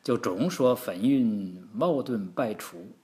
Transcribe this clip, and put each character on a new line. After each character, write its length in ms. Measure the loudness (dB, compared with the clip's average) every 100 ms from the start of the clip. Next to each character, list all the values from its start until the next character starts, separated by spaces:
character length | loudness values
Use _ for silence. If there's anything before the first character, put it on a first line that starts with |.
就 160 | 0 0
众 320 | 0 0 -2
说 240 | 4 2
纷 240 | 2 -2 0
纭， 560 | 2 4 4 2 -4 -10 -12
矛 300 | -2 0 0
盾 240 | 0 -4 -4
百 260 | -4 -4
出。 360 | -4 -10 -14 -18 -20